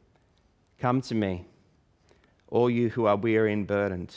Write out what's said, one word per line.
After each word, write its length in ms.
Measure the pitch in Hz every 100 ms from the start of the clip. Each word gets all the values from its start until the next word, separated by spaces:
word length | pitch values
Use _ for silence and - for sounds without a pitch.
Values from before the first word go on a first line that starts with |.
| _ _ _ _ _ _ _ _
"Come 220 | 127 131
to 120 | 127
me, 320 | 113 101 90 - _ _ _ _ _ _ _ _ _ _
all 200 | 113 123
you 220 | 120 117
who 160 | 120 107
are 100 | 101
weary 360 | 113 110 110
and 140 | 104 92
burdened, 480 | 101 101 92 85